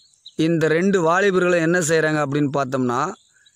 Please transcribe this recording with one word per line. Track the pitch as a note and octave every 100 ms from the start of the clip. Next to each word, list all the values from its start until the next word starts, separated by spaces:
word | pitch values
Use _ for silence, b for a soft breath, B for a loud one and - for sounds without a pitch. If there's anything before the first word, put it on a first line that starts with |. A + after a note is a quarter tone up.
| _ _ - -
இந்த | D#3+ E3 D#3
ரெண்டு | D#3+ F#3+ G3 D#3+
வாலிபர்களும் | F3+ G3+ F#3 F3+ F3
என்ன | D#3+ F3+
செய்றாங்க | D3+ E3 D#3 D3+
அப்படின்னு | C#3+ D3 D3
பார்த்தோம்னா, | C#3+ C3+ C3+ B2 A#2+ D#3 - _ b b